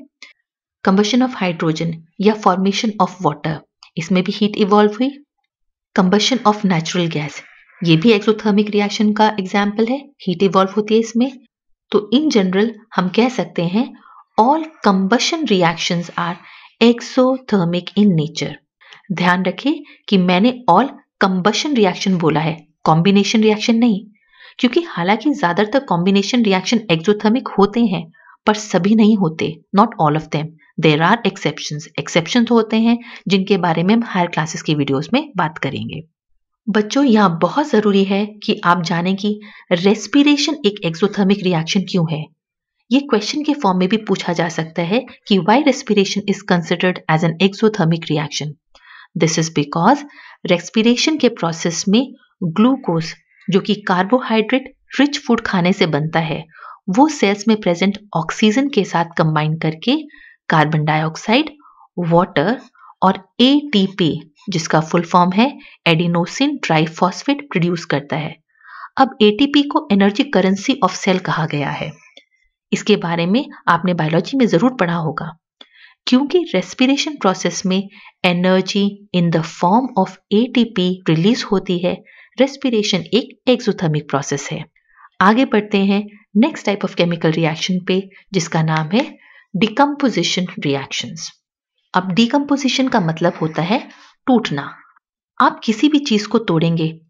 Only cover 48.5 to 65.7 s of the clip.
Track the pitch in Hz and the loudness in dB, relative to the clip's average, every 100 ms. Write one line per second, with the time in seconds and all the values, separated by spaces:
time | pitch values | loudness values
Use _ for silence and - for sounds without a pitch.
48.5 | - _ _ _ - - 170 165 165 160 | -12 _ _ _ -20 -12 -2 0 0 -2
49.5 | 147 143 170 185 285 - - - - - | -2 -2 0 2 2 -2 -20 -20 -14 -2
50.5 | - - 226 226 240 - 311 233 - 170 | -2 0 0 2 2 0 0 0 0 -4
51.5 | 165 175 170 - 214 277 - _ _ 175 | -4 -4 -4 0 0 0 -8 _ _ -4
52.5 | 165 240 262 - 165 160 - _ _ - | 2 2 2 -2 -4 -4 -12 _ _ -2
53.5 | 170 170 202 196 180 190 254 254 220 214 | -2 0 -2 0 -2 2 0 2 0 0
54.5 | 262 - - _ - 285 - - 233 - | -2 -4 -16 _ 0 0 0 -2 -2 0
55.5 | 190 175 196 180 147 156 165 156 - - | 0 0 2 0 0 -2 -4 -4 -8 -10
56.5 | - - - - 196 302 - 196 202 226 | -20 -20 -12 -2 2 2 4 0 2 0
57.5 | 214 185 170 190 202 - 165 160 - 214 | 0 0 0 0 -2 -6 -6 -6 0 2
58.5 | 233 277 208 185 170 165 - 160 156 151 | 2 0 0 0 -2 -2 0 0 0 -2
59.5 | 160 160 156 233 311 302 - - _ - | -2 -4 -4 -2 -2 -4 -20 -20 _ -2
60.5 | 160 151 156 151 156 160 160 - 247 311 | 2 2 0 0 -2 -2 -6 -2 0 0
61.5 | - - _ _ - 170 170 190 147 175 | -8 -20 _ _ -8 0 2 2 0 0
62.5 | 269 - _ - _ 185 190 - - 254 | -2 -8 _ -20 _ 0 0 -8 2 4
63.5 | 285 285 202 190 - 165 156 - _ - | 4 2 0 0 0 -2 -2 -10 _ -6
64.5 | 180 - 156 160 175 170 180 180 190 262 | -6 0 -2 0 -2 2 2 2 2 0
65.5 | - - | -2 -18